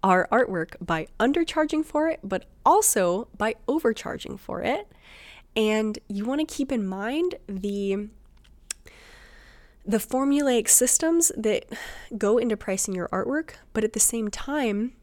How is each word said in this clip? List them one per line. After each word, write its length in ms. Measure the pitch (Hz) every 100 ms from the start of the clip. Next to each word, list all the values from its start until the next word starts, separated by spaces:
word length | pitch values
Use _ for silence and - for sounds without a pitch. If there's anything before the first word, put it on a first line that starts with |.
our 260 | 190 185 -
artwork 460 | 226 254 185 160 -
by 280 | 180 165 - -
undercharging 640 | 233 302 330 320 311 311
for 240 | 311 302 320
it, 120 | 311
but 240 | 196 196 - -
also 640 | - 370 427 - 180 185 240 -
by 200 | 214 214 -
overcharging 720 | 294 240 220 - 185 - 202
for 240 | - 180
it. 280 | - 302 415 - - - - - - -
And 420 | 214 214 220 208 _
you 160 | 202
wanna 220 | 220 277 311
keep 260 | - 269
in 140 | 254 196
mind 500 | 190 214 294 359 - -
the, 600 | 196 202 202 196 196 208 - - - - - - - - - - - - - - - - -
the 140 | - 208
formulaic 680 | - 254 277 285 285 240 -
systems 640 | - 247 - 320 339 320 -
that 300 | 214 208 - 220 - - - 220
go 220 | 202 233
into 180 | 240 208
pricing 380 | - 190 -
your 140 | 185 175
artwork, 480 | 185 - 294 320 - -
but 120 | -
at 80 | 214
the 80 | 220
same 300 | - 233 214
time 640 | - - 294 247 202 233 -